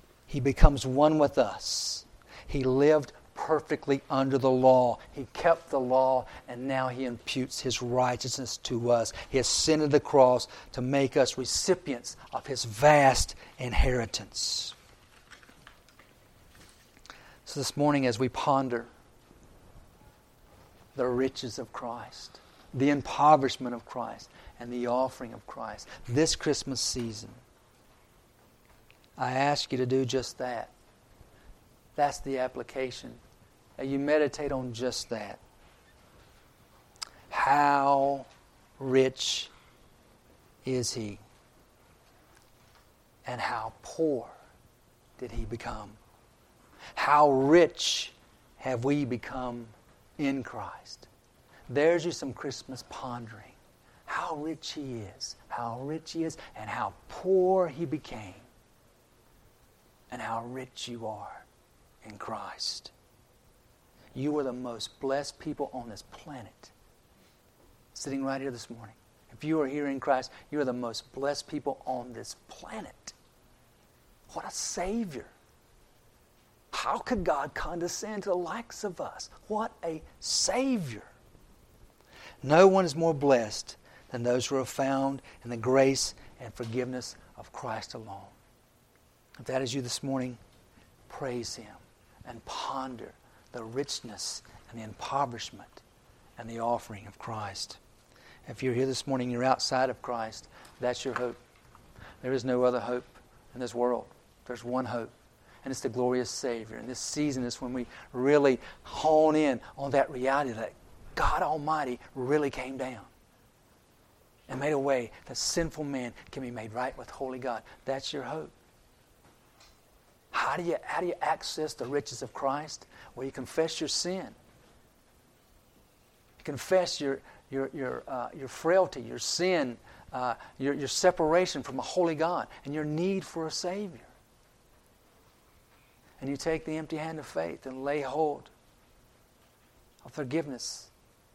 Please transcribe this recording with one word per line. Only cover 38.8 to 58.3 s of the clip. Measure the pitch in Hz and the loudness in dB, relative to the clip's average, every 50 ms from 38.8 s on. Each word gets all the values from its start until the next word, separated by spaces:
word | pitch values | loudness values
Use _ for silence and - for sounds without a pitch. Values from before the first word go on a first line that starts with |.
| 135 131 127 131 131 131 131 - - - - - - - - - - - - - - - - - _ _ - _ _ - - - - - _ _ - | -2 4 6 6 6 6 4 -2 -2 -2 -2 -4 -6 -8 -14 -20 -20 -20 -20 -20 -20 -20 -20 -20 _ _ -20 _ _ -20 -20 -20 -20 -20 _ _ -6
is | 135 131 127 120 - - | -4 -2 -2 -2 -2 -4
He? | 123 110 104 101 - - - - _ _ _ _ _ _ _ _ _ _ _ _ _ _ _ _ _ _ _ - - _ _ _ _ _ _ _ _ _ _ _ _ _ _ _ _ - - | -6 -6 -8 -10 -12 -18 -20 -20 _ _ _ _ _ _ _ _ _ _ _ _ _ _ _ _ _ _ _ -20 -20 _ _ _ _ _ _ _ _ _ _ _ _ _ _ _ _ -12 -10
And | 123 120 | -6 -4
how | - - - 113 110 113 - - | -4 -4 -4 -4 -6 -8 -10 -14
poor | - - - - 165 156 143 120 107 - - - - - - - - _ _ _ _ _ _ _ _ _ _ - | -16 -8 -2 0 2 2 2 0 -2 -6 -14 -20 -20 -20 -20 -20 -20 _ _ _ _ _ _ _ _ _ _ -12
did | 127 120 | -10 -6
He | - - 113 | -4 -4 -4
become? | 107 117 113 - 117 110 104 104 101 107 - _ _ _ _ _ _ _ _ _ _ _ _ _ _ - - - - - | -4 -6 -8 -6 -8 -8 -8 -10 -14 -18 -20 _ _ _ _ _ _ _ _ _ _ _ _ _ _ -20 -20 -20 -12 -6
How | - - 135 147 151 151 147 | -2 2 6 8 8 8 8
rich | 135 131 135 139 156 175 170 - - - - - - - - - - - - _ _ _ _ _ _ - | 8 6 6 8 10 10 8 8 4 0 -2 -2 -2 -2 -4 -6 -12 -18 -20 _ _ _ _ _ _ -10
have | - 131 131 117 120 | -6 -4 -2 0 2
we | 139 143 147 143 | 2 2 2 0
become | 117 123 113 - - 127 131 127 123 120 120 117 113 107 - _ _ - _ _ _ _ - | -2 -4 -6 -6 -8 -8 -6 -6 -6 -8 -8 -12 -16 -18 -20 _ _ -20 _ _ _ _ -4
in | 147 139 139 135 120 | -2 -2 0 -2 -4
Christ? | - - - - - - - - - - - - - _ _ _ _ _ _ _ _ - - - - | -6 -10 -10 -10 -10 -12 -16 -18 -20 -20 -20 -20 -20 _ _ _ _ _ _ _ _ -20 -20 -12 -4
There's | 123 143 147 165 175 170 151 | 0 4 6 6 6 4 2
you | 175 | -2
some | 143 - - 135 120 | -4 -4 -6 -8 -8
Christmas | - - 143 127 - - - 135 123 - - | -6 -8 -8 -8 -8 -10 -12 -14 -14 -14 -14
pondering. | - - - 127 123 123 117 110 110 104 104 - - - _ _ _ _ _ _ _ - _ | -14 -10 -10 -8 -8 -8 -10 -12 -14 -16 -20 -20 -20 -20 _ _ _ _ _ _ _ -20 _
How | - - 165 170 180 160 | -8 -6 -6 -4 -4 -6
rich | 147 147 160 160 - - - | -6 -6 -6 -6 -8 -8 -10
He | - 156 143 135 123 117 104 98 - - | -10 -8 -8 -8 -8 -8 -10 -12 -12 -12
is, | - - - - - - | -12 -14 -14 -16 -14 -10
how | - - 120 117 113 123 | -8 -6 -6 -6 -6 -6
rich | 135 143 156 160 156 - | -6 -6 -6 -8 -8 -6
He | - 165 160 | -4 -4 -2
is, | 160 - - - - - | -4 -4 -8 -14 -16 -16
and | - 107 107 | -12 -10 -8
how | 104 123 113 98 98 - - - | -6 -4 -4 -4 -6 -10 -14 -14
poor | - - - 180 190 190 180 185 190 190 180 165 | -12 -4 2 4 6 6 8 8 6 6 4 2
He | 135 143 170 | 0 -4 -4
became, | 139 147 147 - - 131 117 107 98 | -4 -4 -4 -6 -8 -12 -12 -12 -14